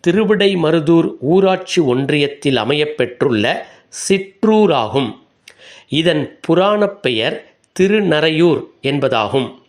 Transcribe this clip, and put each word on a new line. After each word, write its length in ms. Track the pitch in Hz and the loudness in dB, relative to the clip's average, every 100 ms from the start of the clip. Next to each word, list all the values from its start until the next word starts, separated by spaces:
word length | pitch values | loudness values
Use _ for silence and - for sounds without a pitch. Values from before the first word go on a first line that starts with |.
திருவிடைமருதூர் 1080 | - 180 208 208 202 190 156 165 151 170 160 - | 0 0 2 2 2 0 0 0 2 2 2 -4
ஊராட்சி 560 | 127 185 190 185 185 - | 0 2 2 0 -2 0
ஒன்றியத்தில் 760 | 147 123 139 151 139 - 143 127 | 0 0 0 0 0 -2 -2 -2
அமையப்பெற்றுள்ள 840 | 110 147 147 151 123 - 135 113 110 170 - - _ | 0 0 -2 -2 -6 -2 0 0 0 -2 -8 -20 _
சிற்றூராகும். 1120 | - - 196 196 _ 220 214 208 143 110 131 123 - _ _ - _ - - _ | -14 -2 -2 -2 _ 0 2 2 0 -2 -2 -4 -8 _ _ -20 _ -20 -20 _
இதன் 320 | 143 165 151 131 - | -2 0 0 -4 -10
புராணப் 580 | - 165 190 208 202 196 | -2 0 2 0 -2 -4
பெயர் 360 | 131 113 120 - - _ _ - | -4 -2 -4 -6 -16 _ _ -2
திருநறையூர் 840 | 185 214 196 151 160 156 170 143 - _ | 0 2 0 0 0 2 2 2 -4 _
என்பதாகும். 680 | 135 143 135 117 107 135 117 - | -4 -2 0 0 0 -2 -4 -10